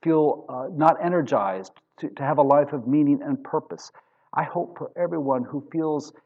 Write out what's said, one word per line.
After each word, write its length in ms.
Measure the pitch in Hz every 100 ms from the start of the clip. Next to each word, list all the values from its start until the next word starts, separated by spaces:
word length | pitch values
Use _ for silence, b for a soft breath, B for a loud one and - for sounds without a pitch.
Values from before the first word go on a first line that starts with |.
feel, 420 | 165 156 151 147 -
uh, 200 | 127 135
not 240 | 160 156 160
energized 720 | 175 175 131 131 98 95 95 _ _ -
to, 100 | 151
to 120 | -
have 160 | 139 135
a 40 |
life 300 | 139 143 143
of 140 | 147 113
meaning 340 | 151 143 143
and 200 | 143 131
purpose. 480 | - 156 - 165 - b b b b
I 120 | -
hope 340 | 151 175 165 -
for 120 | 131 170
everyone 480 | 175 170 135 127
who 220 | 123 139 135
feels 400 | 165 156 147 147 -